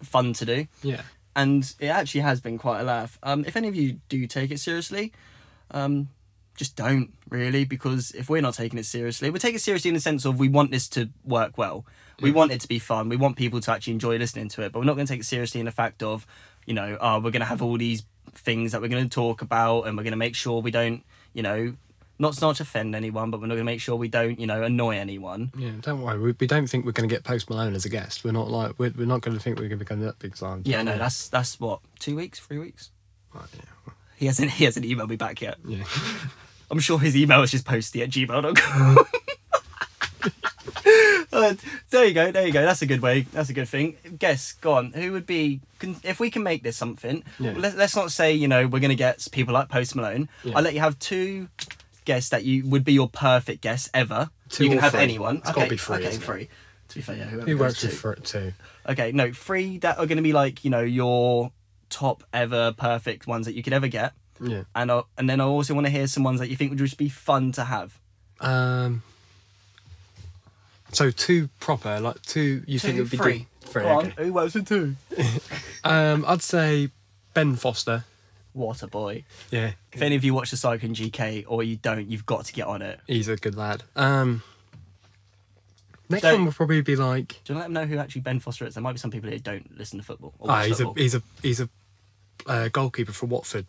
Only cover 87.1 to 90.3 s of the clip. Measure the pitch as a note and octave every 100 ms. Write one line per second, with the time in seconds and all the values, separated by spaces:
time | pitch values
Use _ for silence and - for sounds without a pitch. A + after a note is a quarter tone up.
87.1 | C3 F3 - - D3 E3+ E3 D3+ D3 C#3+
88.1 | C3+ B2+ B2+ A#2+ A#2+ A2+ A2 B2+ B2 A2+
89.1 | A2+ G#2+ A2 G2+ G2+ - - A2 G2 G#2+
90.1 | - -